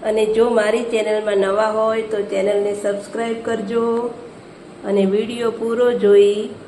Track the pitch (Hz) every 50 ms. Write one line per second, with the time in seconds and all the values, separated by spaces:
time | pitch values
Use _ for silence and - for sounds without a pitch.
0 | - 226 214 220 214 214 220 226 233 247 233 220 208 208 220 233 240 233 233 220
1 | 214 214 214 214 214 214 202 196 190 190 190 208 220 220 214 220 220 220 220 226
2 | 220 214 220 208 202 202 196 190 190 202 208 202 202 208 202 202 - 208 202 202
3 | - - - 220 233 233 226 226 - - 226 214 202 196 233 233 226 233 233 233
4 | 233 240 233 - - - - - - - - - - - - - - 208 196 196
5 | 196 190 196 214 226 220 240 233 233 233 220 - 226 226 233 226 247 240 240 -
6 | 196 202 202 202 202 202 208 208 220 247 - - -